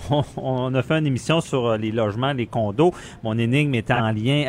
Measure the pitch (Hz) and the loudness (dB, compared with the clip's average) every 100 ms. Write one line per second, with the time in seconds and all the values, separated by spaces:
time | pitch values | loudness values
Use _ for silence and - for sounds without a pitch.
0 | - 147 - - 131 127 127 131 120 156 | 2 0 0 -4 -4 -2 0 0 2 0
1 | 147 120 - 165 - 135 117 110 110 113 | 2 0 0 0 2 0 2 0 0 0
2 | 107 110 131 131 110 120 104 104 175 - | 0 0 -2 -2 -4 -2 -2 2 2 2
3 | - - 110 113 117 139 147 120 - 117 | -14 -8 -4 0 2 2 2 0 0 0
4 | 110 107 120 147 | 2 0 0 0